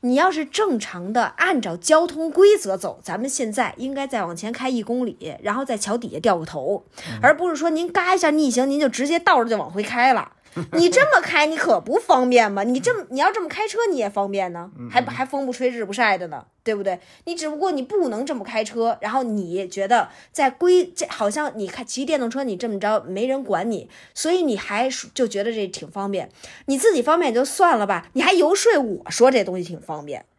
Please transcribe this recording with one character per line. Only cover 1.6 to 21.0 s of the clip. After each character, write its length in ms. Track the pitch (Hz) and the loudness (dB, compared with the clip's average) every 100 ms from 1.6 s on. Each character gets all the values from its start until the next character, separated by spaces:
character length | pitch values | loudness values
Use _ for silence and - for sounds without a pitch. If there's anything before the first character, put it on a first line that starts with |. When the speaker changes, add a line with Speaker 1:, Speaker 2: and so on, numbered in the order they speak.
Speaker 1:
照 160 | 208 170 | -2 -6
交 300 | - 311 349 | 4 4 4
通 240 | 285 320 | -2 -4
规 260 | 302 392 415 | 6 8 8
则 180 | 196 190 | 2 -4
走， 240 | 180 - | -4 -10
咱 160 | - 180 | -8 -6
们 100 | 254 | -4
现 240 | - 233 | -4 -4
在 220 | 214 226 - | -2 -2 -4
应 160 | 262 | -8
该 140 | 277 277 | -6 -6
再 180 | 254 180 | -4 -4
往 100 | 170 | -6
前 160 | 208 | -8
开 160 | 233 262 | -6 -4
一 140 | 247 | -4
公 240 | 214 240 247 | -2 -2 -2
里， 300 | - 160 - | -6 -12 -8
然 100 | - | -6
后 100 | 214 | -4
在 140 | 269 220 | -4 -4
桥 180 | 208 226 | -4 -4
底 160 | 233 | -6
下 80 | - | -4
掉 200 | 214 175 | 0 0
个 40 | |
头， 400 | 160 160 135 151 _ - - | -2 -6 -4 -4 _ -18 -12
Speaker 2:
嗯。 120 | 110 | 2
Speaker 1:
而 160 | 247 294 | 4 4
不 100 | 359 | 2
是 80 | 302 | 0
说 140 | 330 | 0
您 180 | 320 349 | 0 0
嘎 240 | 349 359 381 | 0 2 2
一 20 | |
下 140 | 339 | 4
逆 180 | 302 302 | 2 2
行， 180 | 233 269 | 2 0
您 120 | 285 | 2
就 100 | 294 | 0
直 180 | - 277 | 0 0
接 120 | 330 | 2
倒 240 | 339 320 | 4 4
着 40 | 233 | 4
就 40 | 220 | 0
往 160 | 143 | -2
回 120 | 180 | -6
开 300 | 208 240 240 | -4 2 2
了。 180 | 233 - _ _ | 2 0 _ _
Speaker 2:
<laughs> 220 | - 170 | -10 -4
Speaker 1:
你 160 | 320 349 | 2 4
这 120 | 359 587 | 6 6
么 80 | 523 | 4
开， 240 | - 330 302 | 2 2 2
你 100 | 320 | 0
可 240 | - 208 | 2 2
不 160 | 185 320 | 2 -2
方 320 | - 294 254 | 4 4 6
便 240 | 247 220 | 6 4
吗？ 120 | 202 | 2
你 160 | 208 254 | 0 0
这 180 | 440 466 | 0 -2
么， 80 | 330 | -4
你 80 | 262 | 0
要 120 | 320 | 0
这 80 | 415 | 0
么 80 | 339 | -6
开 200 | - 427 | -6 -6
车， 100 | 403 466 | -2 0
你 60 | 302 | 0
也 120 | 208 | -2
方 200 | 202 202 | -2 -2
便 220 | 196 185 | -2 -4
呢， 200 | 170 180 160 | -6 -14 -14
Speaker 2:
嗯， 80 | 120 | -2
嗯。 20 | |
Speaker 1:
还， 100 | 247 | -2
还 200 | 254 247 | -2 -4
风 220 | 254 277 269 | -4 -2 -4
不 80 | |
吹 160 | 247 247 | -2 -4
日 160 | 240 208 | -4 -8
不 80 | |
晒 240 | 202 226 190 | 0 0 0
的 80 | 175 | -4
呢， 160 | 143 - _ | -12 -16 _
对 100 | - | -6
不 80 | 208 | -4
对？ 180 | 196 180 _ - - | -4 -6 _ -18 -10
你 100 | 339 | -8
只 120 | 311 | -6
不 80 | 302 | -2
过 160 | 381 | -2
你 120 | 302 | -2
不 260 | 262 415 311 | -2 -2 -2
能 160 | 214 277 | -2 -6
这 80 | |
么 100 | 269 | -8
开 200 | 196 220 | -6 -6
车， 340 | 220 233 226 233 | -4 -2 -2 -2
然 120 | 208 | -2
后 100 | 247 | -2
你 460 | 247 208 180 180 185 | -2 -4 -4 -6 -6
觉 180 | 196 196 | -6 2
得 220 | 233 180 - - | 2 0 -6 -18
在 180 | - 269 | -2 -2
规-， 340 | 262 349 359 359 | 2 4 4 4
这 120 | - | -4